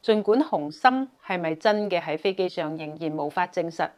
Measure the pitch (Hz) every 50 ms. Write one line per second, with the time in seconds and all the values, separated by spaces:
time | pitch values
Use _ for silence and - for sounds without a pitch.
0 | - - 220 214 202 208 202 262 302 - - 165 147 151 151 - - 254 254 262
1 | 269 262 _ _ - - 190 180 165 160 160 160 - 220 208 208 208 202 180 170
2 | 160 160 151 156 - 202 190 190 185 180 - 180 160 151 160 160 156 151 156 151
3 | 165 160 156 156 147 151 - 185 180 180 - 180 165 170 165 - 165 - -